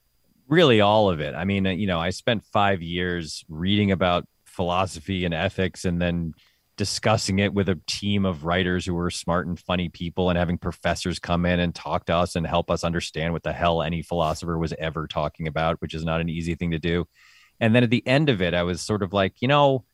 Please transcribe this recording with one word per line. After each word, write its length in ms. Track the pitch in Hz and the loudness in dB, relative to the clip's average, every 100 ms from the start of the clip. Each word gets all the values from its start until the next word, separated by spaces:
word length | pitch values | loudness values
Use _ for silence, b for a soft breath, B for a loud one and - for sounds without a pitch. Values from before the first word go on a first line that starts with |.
| _ _ _ _ - | _ _ _ _ 2
Really 360 | 160 151 110 | 6 8 8
all 260 | 101 107 101 | 6 6 4
of 120 | 80 | 2
it. 140 | 73 | -2
I 100 | 64 | -2
mean, 220 | 95 98 95 | -2 0 0
uh, 40 | |
you 160 | 90 101 | 0 -2
know, 140 | 82 | -2
I 100 | 87 | -2
spent 340 | - - 107 | -2 -2 -2
five 380 | - 107 101 95 | 0 0 2 0
years 600 | 82 87 90 87 78 - - | -2 -4 -2 -2 -6 -10 -12
reading 420 | 78 92 104 101 | -4 0 2 4
about 360 | 92 90 87 - _ | 2 2 2 -2 _
philosophy 800 | _ - 87 87 92 82 87 95 | _ -6 -2 0 -2 -4 -4 -2
and 80 | 90 | -2
ethics 540 | 80 95 - 92 - 92 | 0 -2 -2 -4 -2 -4
and 140 | 87 | 0
then 340 | 87 85 82 - b b _ - | 0 0 -4 -10 b b _ -6
discussing 640 | 101 - - 95 - 95 | -6 -2 0 0 2 0
it 160 | 101 | 2
with 140 | 98 95 | 2 0
a 120 | 85 - | -2 -4
team 380 | - 101 101 | -6 -2 0
of 200 | 95 80 | 0 -2
writers 400 | 80 90 90 90 | -2 0 2 0
who 100 | 87 | -2
were 160 | 85 87 | -2 -2
smart 360 | - - 87 80 | -4 -2 -2 -2
and 120 | 87 | -8
funny 300 | - 90 85 | -4 -2 -2
people 400 | - 87 92 90 | -6 -8 -2 0
and 100 | 87 | 2
having 200 | 87 87 | 0 -2
professors 600 | 92 - 87 85 92 82 | -4 -4 -4 -2 -4 -6
come 280 | - 87 87 | -2 0 2
in 140 | 87 | 2
and 140 | 87 | 0
talk 300 | - - 87 - | -4 -6 -6 0
to 80 | |
us 200 | 85 87 | 0 0
and 120 | 87 78 | -2 -2
help 220 | 87 85 | -2 0
us 120 | 87 | -2
understand 500 | 85 85 - - 82 | -2 -4 -6 -6 -4
what 120 | 80 | -4
the 80 | 82 | -6
hell 300 | - 87 82 | -2 0 0
any 200 | 78 85 | -2 -6
philosopher 560 | 76 87 78 78 85 82 | -4 -2 -2 -2 -4 -2
was 140 | 80 80 | -4 -4
ever 280 | 80 78 76 | -6 -6 -6
talking 400 | 82 76 - 78 | -4 -4 -6 -6
about, 320 | 73 80 82 | -2 -2 -2
which 140 | 78 | -6
is 100 | 80 | -6
not 160 | 80 82 | -4 -2
an 80 | 82 | -2
easy 260 | 82 82 | -4 -4
thing 180 | 82 87 | -4 -2
to 60 | 82 | -2
do. 280 | 85 85 82 b b b b b | 0 -2 -2 b b b b b
And 140 | 113 | 2
then 100 | 120 | 4
at 60 | 120 | 4
the 140 | 120 - | 2 2
end 220 | 135 151 | 2 2
of 140 | 101 | 2
it, 120 | 90 | 2
I 100 | 87 | 2
was 160 | 87 87 | 0 -2
sort 220 | - 107 | -2 -2
of 100 | 95 | 0
like, 220 | 98 98 - | 2 0 0
you 60 | 123 | 2
know, 380 | 147 143 131 - | 4 4 2 -4